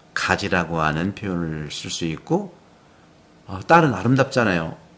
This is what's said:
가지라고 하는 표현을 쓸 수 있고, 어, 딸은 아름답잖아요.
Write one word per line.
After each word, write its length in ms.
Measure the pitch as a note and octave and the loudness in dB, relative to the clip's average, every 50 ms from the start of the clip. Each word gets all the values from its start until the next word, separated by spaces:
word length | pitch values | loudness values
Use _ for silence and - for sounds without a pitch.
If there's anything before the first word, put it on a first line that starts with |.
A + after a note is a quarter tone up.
| - - - | -20 -10 -6
가지라고 640 | - - - F#2 - G#2 F#2+ F#2 F2+ E2+ D#2+ E2+ E2 | -4 0 0 0 0 0 0 0 0 0 0 -2 0
하는 340 | D#2 D#2 D2+ D#2 E2+ G2 G2 | 0 0 0 0 -2 -4 -4
표현을 540 | - - G2+ F2+ F2 E2+ D#2+ D#2 D#2 D2+ D2 | -6 -6 -4 -4 -4 -4 -4 -4 -6 -8 -8
쓸 200 | - - - - | -10 -10 -10 -8
수 140 | - - F2 | -6 -6 -4
있고, 500 | E2 D#2 D2+ - - D#3+ F#3+ G3+ F#3+ - - - - - _ _ _ - - - _ _ _ _ _ _ - - - | -4 -6 -6 -4 -2 -2 -2 -2 -6 -12 -20 -20 -20 -20 _ _ _ -20 -20 -20 _ _ _ _ _ _ -20 -16 -12
어, 120 | F#2+ F#2+ - - | -12 -10 2 6
딸은 260 | D#3+ E3+ E3 D3 A2+ | 6 6 6 4 2
아름답잖아요. 840 | F#2 F#2 A#2+ C3+ C3 C3 B2+ - B2+ A#2 G#2 F2+ E2+ D#2+ D#2+ D#2+ - - - - | 0 2 2 4 4 2 2 2 2 2 4 2 0 0 -4 -8 -12 -18 -20 -6